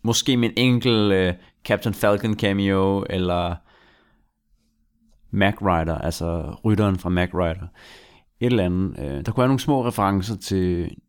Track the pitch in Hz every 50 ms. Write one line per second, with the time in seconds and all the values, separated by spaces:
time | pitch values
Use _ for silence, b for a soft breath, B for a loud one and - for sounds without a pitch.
0 | - 113 117 - - 139 131 123 117 117 - - 123 127 123 120 - 127 117 110
1 | 104 104 98 95 95 90 87 b b b b b _ - 104 98 - 113 98 -
2 | - 104 104 101 - 110 107 104 - 101 98 101 98 98 98 95 95 98 98 98
3 | - - 98 92 92 90 87 87 87 87 87 - b b b b b b b b
4 | b b b b b b _ _ _ _ _ _ _ _ _ _ _ _ _ _
5 | _ _ _ _ _ - - 98 98 98 101 - 101 98 87 82 80 82 80 -
6 | - 82 87 - 85 85 85 85 78 - - - - 110 107 98 107 101 95 92
7 | - 90 92 90 90 87 - 90 90 85 80 90 87 85 B B B B B B
8 | B B B B B B _ _ 117 120 123 110 92 90 90 92 95 95 - -
9 | 69 71 69 71 82 113 - 131 123 127 135 123 - - 143 135 117 120 113 -
10 | 101 98 98 98 92 107 113 92 - - 98 95 92 90 87 85 85 - - -
11 | _